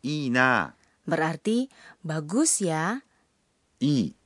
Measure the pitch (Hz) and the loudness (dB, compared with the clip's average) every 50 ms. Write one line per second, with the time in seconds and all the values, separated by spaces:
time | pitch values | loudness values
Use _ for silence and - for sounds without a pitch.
0 | - 127 151 151 147 131 120 127 127 131 127 110 85 64 - _ _ _ _ _ | -6 -6 -6 -4 -2 0 2 4 4 4 4 2 0 -2 -8 _ _ _ _ _
1 | _ - 160 160 160 160 165 151 _ 208 220 240 262 269 _ - - - - _ | _ -4 -2 -2 0 -2 -4 -4 _ -2 0 0 -2 -4 _ -20 -20 -20 -20 _
2 | - 165 156 160 151 151 180 247 320 320 - - 202 175 160 156 160 180 226 269 | -10 -8 -6 -6 -6 -2 0 0 2 2 0 0 -2 -2 -2 0 -2 -2 -4 -6
3 | _ _ _ _ _ _ _ _ _ _ _ _ _ _ _ _ 127 143 147 131 | _ _ _ _ _ _ _ _ _ _ _ _ _ _ _ _ 0 2 2 2
4 | 101 - - _ _ | 0 -2 -4 _ _